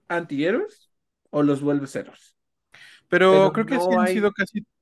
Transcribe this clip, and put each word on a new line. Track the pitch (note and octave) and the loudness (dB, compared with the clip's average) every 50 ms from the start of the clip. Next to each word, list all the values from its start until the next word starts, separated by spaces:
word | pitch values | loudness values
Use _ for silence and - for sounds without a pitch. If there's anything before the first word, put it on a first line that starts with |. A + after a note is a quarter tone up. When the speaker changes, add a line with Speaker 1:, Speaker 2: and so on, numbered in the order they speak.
| _ - | _ -6
Speaker 1:
antihéroes, | F3 E3+ E3+ D#3+ D3 C3+ D3 F3 G#3 C#4+ G#4 G#4 - _ _ _ _ _ _ _ _ _ _ _ | -6 -6 -6 -6 -6 -4 -2 -2 -2 -2 -4 -6 -10 _ _ _ _ _ _ _ _ _ _ _
o | - D3 D3 | -2 0 0
los | C#3+ C#3+ C3+ C#3 | 0 0 0 -2
vuelves | D3 D3 C#3+ C3+ C3 - | -2 -2 -2 -4 -6 -10
héroes. | - - - - _ _ _ _ _ _ _ _ _ _ _ - - - - - _ _ _ - F3 F#3 F#3+ | -12 -12 -12 -18 _ _ _ _ _ _ _ _ _ _ _ -20 -20 -20 -20 -20 _ _ _ 0 4 4 6
Speaker 2:
Pero | F#3+ F#3+ G3 F#3+ - | 6 6 6 4 2
Speaker 1:
Pero | |
Speaker 2:
creo | A3 A3 | -2 -4
que | G#3+ C4+ B3 | -2 -2 -2
Speaker 1:
no | |
Speaker 2:
sí | F3 F#3 F#3 | -2 0 0
han | G#3+ G#3+ | 0 0
Speaker 1:
hay | F#3 | 0
Speaker 2:
sido | F#3 G#3+ G#3 G#3 G3+ | 0 0 -2 -2 -2
casi, | - G3 - - G#3+ G#3+ - _ _ | -4 -8 -8 -8 -10 -12 -12 _ _